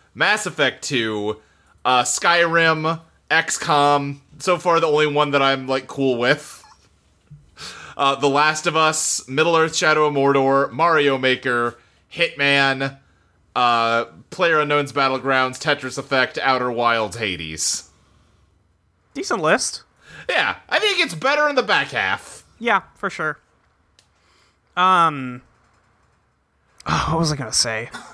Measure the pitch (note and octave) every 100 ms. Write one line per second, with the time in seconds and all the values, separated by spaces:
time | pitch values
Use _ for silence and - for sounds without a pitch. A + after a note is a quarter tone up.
0 | _ - E3+ G#3 F#3 D3+ C3+ - - C#3
1 | A2+ G#2+ G#2 G#2+ _ _ _ _ - B2+
2 | F3+ - F#3 E3+ E3+ E3 E3 D#3 D#3 E3
3 | - _ - D#3+ D#3+ - - D3 C#3+ C#3+
4 | C#3 C#3 _ D3 - F3 F3 E3 D#3+ D3+
5 | D3+ D3 D3 C#3 C3+ C3+ C3 C3+ C3 -
6 | C3+ A#2+ A#2+ D3+ - - - - _ _
7 | _ _ _ - _ - - - - -
8 | C#3 C3+ C#3 C#3+ D3+ D3+ F3 D#3 D#3 D#3
9 | - - - C3+ E3+ E3 D#3+ D#3+ D#3+ D3+
10 | D3+ C#3+ C#3 C#3 C3+ C#3 C#3 A#2+ E3+ D#3+
11 | C#3+ C3 C3 B2+ C3 A#2+ A#2+ A#2 _ _
12 | _ - E3+ - C#3 C#3 C3+ C3 C3+ C3+
13 | _ _ _ _ _ A#2+ B2 A#2 A2+ A#2
14 | A#2 - - - F3 D#3 D3 D3 C#3+ A#2
15 | C3+ C3 C3 C3 B2+ B2 D#3 C#3+ C3 C#3
16 | - C3+ B2+ - C3 C3 B2 A#2 A#2 A#2
17 | G#2+ A#2 G#2+ F2 D#2+ D#2+ - - - _
18 | _ _ _ _ _ _ _ _ _ _
19 | _ - G4 A3+ D#3 A3+ - - - _
20 | - - - C4 C3 F2 - - G#4+ F4+
21 | E4 E3 C4 D4 D4+ C#4 G#3 E3 C#3 A#2+
22 | F#2+ G2+ - - - _ A#3 G3+ - _
23 | G3 - D#3 C#3+ _ _ _ _ _ _
24 | _ _ _ _ _ _ _ - F#3 F#3
25 | E3 D3 B2+ B2 - _ _ _ _ _
26 | _ _ _ _ _ _ _ - - D#3+
27 | D3+ E3 E3 C#3+ A#2 - A#2+ A2+ A#2 -
28 | -